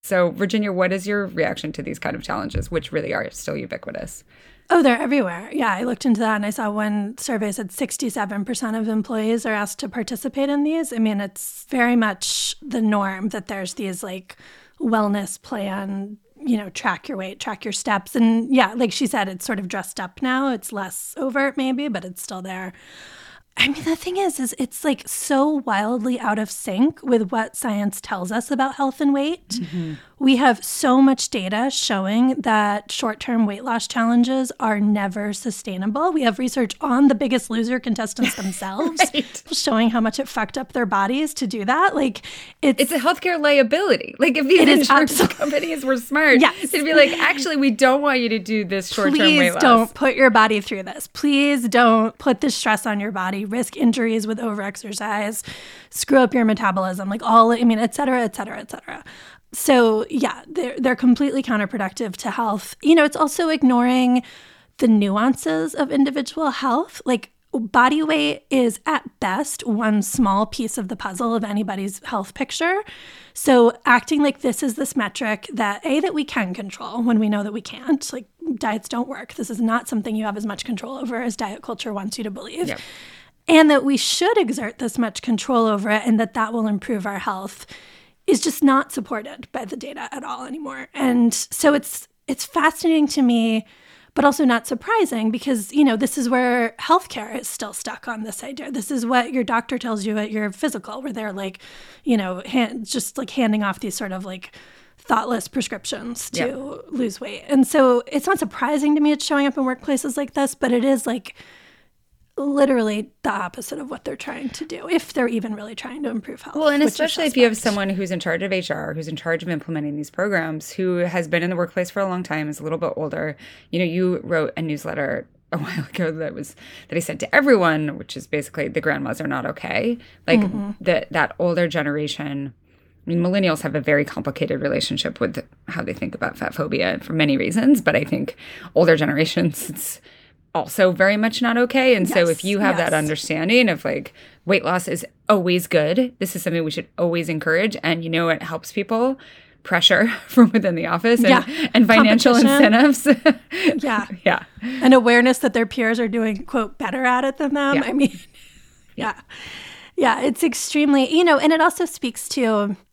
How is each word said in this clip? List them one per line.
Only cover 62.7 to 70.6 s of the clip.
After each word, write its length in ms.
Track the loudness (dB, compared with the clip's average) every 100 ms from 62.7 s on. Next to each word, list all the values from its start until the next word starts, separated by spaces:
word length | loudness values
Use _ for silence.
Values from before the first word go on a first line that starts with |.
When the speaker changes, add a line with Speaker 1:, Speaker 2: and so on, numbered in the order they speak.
| -4
Speaker 2:
You 140 | 4 6
know, 80 |
it's 140 | 6 2
also 320 | -2 0 0
ignoring 760 | 2 4 4 4 4 4 2 0 -20 -20 -20 _ _
the 100 | 4
nuances 880 | 4 4 2 2 0 -2 -2 -2 -2
of 160 | -2
individual 600 | 2 0 0 -6 -4 -4
health. 500 | -2 -2 -2 -2 -8 -2
Like, 260 | -2 -4 _ _
body 480 | -6 0 4 4 2
weight 420 | 0 2 0 -2 _
is, 300 | 2 2 0 -4
at 180 | -4 -4 _
best, 480 | -2 -2 -4 -6 -2
one 340 | 0 2 2
small 420 | 0 0 2 2 0
piece 320 | -4